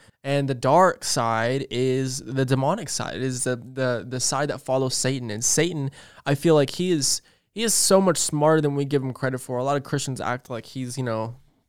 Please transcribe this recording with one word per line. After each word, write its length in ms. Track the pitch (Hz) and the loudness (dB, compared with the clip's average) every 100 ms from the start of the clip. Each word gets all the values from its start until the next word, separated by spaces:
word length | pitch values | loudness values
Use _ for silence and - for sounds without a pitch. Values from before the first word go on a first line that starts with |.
| _ _ | _ _
And 240 | 139 143 139 | -2 -2 0
the 80 | |
dark 480 | 123 131 165 185 - | 0 4 6 6 2
side 640 | - 135 117 113 117 135 - | -4 0 0 2 0 -2 -4
is 480 | 120 131 131 131 135 | -2 0 0 -2 -6
the 260 | 107 135 | -6 -2
demonic 460 | 131 135 135 214 165 | 0 2 0 -2 -4
side, 300 | - - 87 | -6 -6 -6
is 220 | 131 123 | -6 -4
the, 120 | 127 123 | -4 -4
the, 480 | 123 131 127 117 120 | -6 -4 -2 -2 -4
the 140 | 127 | -4
side 300 | - 139 147 | -2 -2 -2
that 100 | - | -4
follows 340 | - 131 131 | -2 0 0
Satan. 360 | - 127 135 117 | 0 -2 -2 -4
And 120 | 104 | -2
Satan, 480 | 123 - 170 160 139 - - - - | 0 2 2 0 -6 -8 -20 -10 -2
I 80 | 147 | 2
feel 180 | 170 | 6
like 160 | 156 139 | 6 4
he 220 | - 185 | 0 0
is, 300 | 160 135 - _ _ _ | 2 0 -2 _ _ _
he 120 | 202 | -4
is 80 | 233 | 0
so 240 | - - 196 | 2 4 6
much 180 | 190 156 | 6 2
smarter 420 | - 151 151 160 | 0 2 4 4
than 140 | 147 139 | 2 -2
we 80 | |
give 180 | 143 139 | 0 0
him 120 | 131 | -2
credit 240 | 120 131 127 | -4 -4 -4
for. 180 | - 123 | -6 -4
A 80 | |
lot 140 | 131 143 | 0 -2
of 40 | |
Christians 360 | - 143 - 120 | -2 -4 -2 -4
act 300 | 87 127 - | -4 -6 -8
like 160 | 117 - | -12 -10
he's, 320 | 131 123 127 | -10 -8 -4
you 40 | |
know, 300 | 123 110 113 123 _ _ | -4 -2 -4 -8 _ _